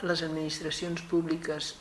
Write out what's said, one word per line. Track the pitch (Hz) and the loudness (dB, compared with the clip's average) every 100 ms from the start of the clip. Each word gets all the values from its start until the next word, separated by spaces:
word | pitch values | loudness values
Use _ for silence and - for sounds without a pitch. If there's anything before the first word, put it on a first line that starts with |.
les | 180 170 160 | 0 2 2
administracions | 156 156 151 160 151 175 170 - | 0 0 -2 -2 -2 -2 -2 2
públiques | 170 165 160 165 151 - - | 2 4 0 0 -2 -4 -8